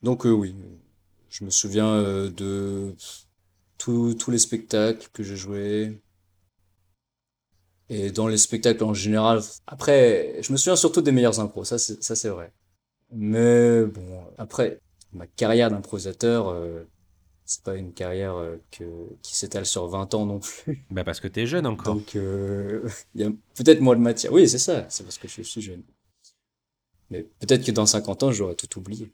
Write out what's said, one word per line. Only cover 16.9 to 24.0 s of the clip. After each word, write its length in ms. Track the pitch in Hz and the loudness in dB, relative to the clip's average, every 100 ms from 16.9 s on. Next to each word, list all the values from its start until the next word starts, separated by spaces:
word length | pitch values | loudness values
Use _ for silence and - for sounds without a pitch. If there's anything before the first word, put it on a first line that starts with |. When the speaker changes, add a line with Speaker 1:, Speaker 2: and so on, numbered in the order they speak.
| _ _ _ _ _ - | _ _ _ _ _ -12
Speaker 1:
c'est 160 | - | -10
pas 140 | - 95 | -8 -8
une 180 | 92 | -10
carrière, 420 | - 90 92 98 87 | -10 -8 -6 -6 -6
euh, 220 | 85 82 _ | -8 -12 _
que, 140 | - 85 85 82 - | -16 -14 -14 -16 -16
qui 120 | - | -10
s'étale 300 | - 95 101 | -8 -6 -6
sur 220 | 95 - 87 | -4 -4 -4
vingt 260 | 95 98 | -6 -4
ans 140 | 110 104 | -2 -2
non 120 | 101 | -4
plus. 460 | - - - - - | -10 -14 -10 -10 -8
Speaker 2:
Bah 120 | 92 | -6
parce 160 | 87 85 | -6 -6
que 100 | 98 | -8
t'es 180 | 95 117 | -4 -2
jeune 200 | 170 143 | -2 -2
encore. 280 | 107 107 | -4 -4
Speaker 1:
Donc, 200 | 107 104 | -4 -4
euh, 720 | 104 98 98 98 101 101 107 120 101 | -6 -4 -4 -4 -4 -4 -6 -8 -12
<laughs> 140 | - | -16
il 80 | - | -6
y 20 | |
a 60 | 107 107 _ | -4 -4 _
peut-être 260 | - 131 156 | 0 8 8
moins 160 | 131 | 8
de 60 | 120 | 6